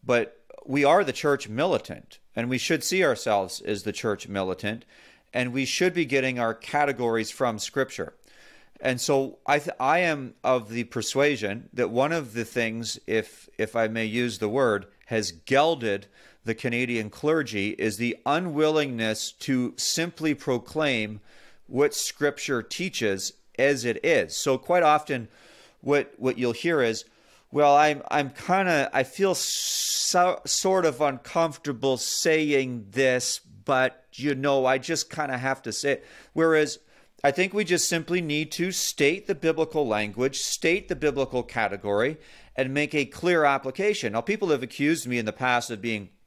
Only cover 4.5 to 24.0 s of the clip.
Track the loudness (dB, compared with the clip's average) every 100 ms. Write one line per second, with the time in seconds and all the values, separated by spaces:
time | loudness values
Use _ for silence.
4.5 | -4 -6 -8 -12 -20 -20 _ _ -4 -2
5.5 | -2 -2 0 0 2 0 2 0 0 -2
6.5 | -4 -4 0 0 0 0 0 -2 -2 -2
7.5 | -2 -6 -4 -4 -4 -10 -12 _ -20 -20
8.5 | -20 _ _ -2 -2 2 2 0 -6 0
9.5 | 0 0 -2 2 2 2 -2 -6 -4 0
10.5 | 0 0 -6 -4 -4 -2 2 2 2 -4
11.5 | -6 -10 -4 -2 2 0 0 -4 -6 -4
12.5 | -2 -2 -2 -8 -10 -2 -2 -2 -12 -20
13.5 | -6 -4 0 0 0 -2 0 -2 -2 -2
14.5 | 2 2 2 -2 _ -4 -4 -4 -8 0
15.5 | 2 4 2 -2 -4 -6 _ -20 _ -8
16.5 | -4 -2 -2 -2 -2 -4 -4 0 0 0
17.5 | -2 -2 -2 -2 -2 -4 -2 -2 -2 -2
18.5 | 0 2 2 0 -2 -2 -2 -6 -10 -2
19.5 | 0 0 -4 -4 -2 -4 -2 -2 -2 -2
20.5 | -2 -2 -2 0 0 -4 -8 -16 -20 -20
21.5 | -20 -8 0 0 0 -6 -2 -2 -2 -4
22.5 | -4 -4 -6 -6 -2 -2 -2 -6 -12 _
23.5 | 0 2 2 -2 -2